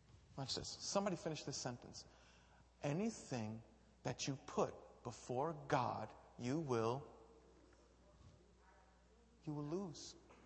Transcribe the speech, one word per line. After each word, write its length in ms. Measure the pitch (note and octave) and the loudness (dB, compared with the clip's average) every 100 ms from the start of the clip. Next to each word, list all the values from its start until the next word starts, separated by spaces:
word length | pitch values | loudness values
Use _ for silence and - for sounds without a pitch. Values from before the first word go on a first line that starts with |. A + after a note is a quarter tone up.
| - - - - | -20 -20 -10 -4
watch 180 | C3+ | -2
this. 220 | - - - | -2 -4 -6
Somebody 360 | - G3+ G3+ E3+ | 2 4 4 2
finish 260 | E3 D3+ | 0 -2
this 140 | - C#3 | -4 -2
sentence. 480 | C3 B2 - - - - - - - - - - | -2 -4 -8 -12 -14 -18 -20 -20 -20 -20 -20 -4
Anything 760 | D3 D#3 A3+ - - B2+ G#2+ A2+ - - - - | 0 2 2 -2 -2 0 0 -4 -10 -20 -20 -4
that 220 | C3+ C3+ - | -2 0 0
you 100 | C3+ - | -2 0
put 280 | G#3+ C#3+ - - - | 4 4 2 -14 -8
before 520 | A#2+ - - B2 D#3 D3+ C#3 | -8 -6 -2 2 2 0 2
God, 400 | C#3+ A2+ G#2+ G#2+ - - - | 4 4 2 -4 -8 -16 -4
you 200 | A#2+ D#3 | 0 2
will, 460 | D3 A#2 A2+ C3+ - - - - - - - - - - - - - - - - - - - - - - - - | 4 4 6 2 -2 -14 -20 -20 -20 -20 -20 -20 -20 -20 -20 -20 -20 -20 -20 -20 -20 -20 -20 -20 -20 -20 -20 -10
you 80 | D#3 | -4
will 120 | D3 | -2
lose. 500 | D3 F3+ F#3+ C#3 - - - - | 0 0 -2 -6 -10 -14 -18 -20